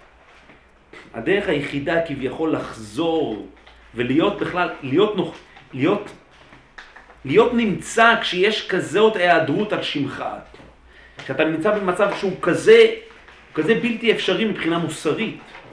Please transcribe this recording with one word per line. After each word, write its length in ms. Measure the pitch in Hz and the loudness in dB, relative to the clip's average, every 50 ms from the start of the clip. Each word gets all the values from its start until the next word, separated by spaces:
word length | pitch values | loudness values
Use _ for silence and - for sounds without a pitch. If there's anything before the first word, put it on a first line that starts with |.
| - - _ _ _ _ - - - - - - _ _ _ _ _ _ - - - - - | -20 -20 _ _ _ _ -20 -20 -20 -20 -20 -20 _ _ _ _ _ _ -20 -20 -20 -16 -14
הדרך 340 | 113 113 143 190 202 196 190 | -8 -2 -2 0 0 0 -2
היחידה 580 | 160 143 - - - 143 135 170 165 165 165 | -2 -2 -4 -4 -6 -6 -4 -2 -2 -2 -2
כביכול 460 | - 143 120 127 123 - - 160 160 143 | -2 -6 -6 -6 -6 -4 -4 -2 -2 -2
לחזור 960 | - - - - 113 110 104 101 127 170 165 165 160 143 117 107 101 95 92 - - - - - - - - - | -2 -4 -8 -12 -14 -16 -12 -6 -4 -2 -2 0 0 -2 -2 -6 -8 -10 -14 -18 -20 -20 -20 -20 -20 -20 -16 -8
ולהיות 460 | 110 123 123 131 156 185 202 196 - | -6 -4 0 2 2 2 2 0 -2
בכלל, 280 | 175 160 151 175 175 160 - - 147 | -6 -4 -2 -2 -2 -2 -4 -8 -8
להיות 340 | 127 131 165 208 214 208 | -2 2 2 2 2 2
נוכ-, 220 | 190 143 - - - - - - - - - - | -2 -4 -6 -6 -14 -20 -20 -20 -20 -20 -14 -6
להיות, 380 | 131 127 165 202 202 - - - - - _ _ - - - - - - _ _ - - - - - - - - - - | -2 0 0 0 0 -4 -10 -16 -20 -20 _ _ -20 -20 -20 -20 -20 -20 _ _ -20 -20 -20 -20 -20 -20 -20 -20 -16 -8
להיות 300 | 131 143 190 247 254 247 | 2 4 4 4 4 4
נמצא 600 | 233 240 208 180 165 - - - 220 226 233 226 220 | 0 0 0 -2 -4 -6 -6 2 4 4 6 4 2
כשיש 480 | - - - 180 185 214 214 - - - | 0 -4 -2 0 0 0 0 -2 -4 -4
כזאת 480 | 190 180 - - 143 196 220 220 214 | -4 -4 -4 -2 2 4 4 4 4
היעדרות 560 | 190 175 175 170 165 160 - 151 190 214 - 175 | 2 2 4 4 4 2 0 0 -2 -2 -2 -2
על 100 | 160 - | -4 -4
שמך. 420 | - - 151 139 - - - 131 117 - - - - - - - - - _ _ - - - - - - - | -4 -4 -4 -4 -4 -6 -8 -8 -8 -8 -10 -14 -18 -20 -20 -20 -20 -20 _ _ -20 -20 -20 -20 -20 -20 -20
כשאתה 260 | - - 131 151 156 | -10 -8 -2 0 0
נמצא 340 | 160 160 156 - 214 208 208 | 0 0 0 0 0 0 0
במצב 360 | 196 185 170 - 202 190 - - | 0 -2 0 0 0 0 0 -2
שהוא 140 | - 190 - - - | -4 -4 -4 -2 -2
כזה, 520 | 180 160 - - 185 220 233 226 226 - - - - - - - - - - - - - | 0 0 2 6 8 8 10 10 6 4 0 -10 -18 -20 -20 -20 -20 -20 -20 -20 -10 -6
כזה 200 | 156 156 - 226 | -4 0 2 2
בלתי 380 | 190 233 240 233 - 233 226 190 | 2 2 -2 -4 -2 0 0 0
אפשרי 320 | - - - 185 - 226 | 0 0 -2 0 0 0
מבחינה 340 | 214 180 - - 165 170 170 | -2 -2 -4 -2 -2 -2 -2
מוסרית. 600 | 170 151 - - - 233 214 - 226 175 - - - - - - - - | -2 -4 -6 -4 -4 -2 -2 -2 -4 -6 -6 -12 -16 -20 -20 -20 -20 -20